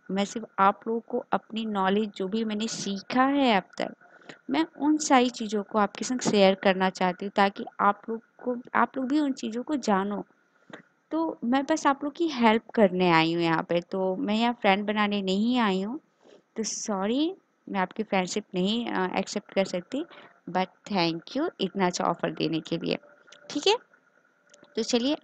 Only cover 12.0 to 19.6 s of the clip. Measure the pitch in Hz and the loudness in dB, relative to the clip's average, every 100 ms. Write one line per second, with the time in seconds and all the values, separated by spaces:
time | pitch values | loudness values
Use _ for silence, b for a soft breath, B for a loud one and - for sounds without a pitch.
12 | 294 277 339 262 226 220 - - 202 180 | -4 -4 -4 2 4 4 0 2 2 4
13 | 180 165 160 170 170 165 175 170 175 196 | 4 4 4 2 2 0 0 -4 -2 -4
14 | 190 185 190 214 233 233 208 196 208 214 | -2 -2 -2 0 0 0 2 2 2 0
15 | 208 202 190 190 226 254 220 185 202 294 | 0 0 0 0 2 2 2 0 -2 -6
16 | - _ b b _ - 214 - - 196 | -12 _ b b _ -8 -6 -6 -4 -2
17 | 202 254 311 381 _ _ - 196 185 - | 0 0 -2 -4 _ _ -8 -4 -2 -4
18 | 214 196 185 214 - 180 185 226 233 101 | -2 0 0 -4 -4 -2 0 0 -2 -2
19 | 185 - 190 - - - | -2 -2 -4 -8 -4 -2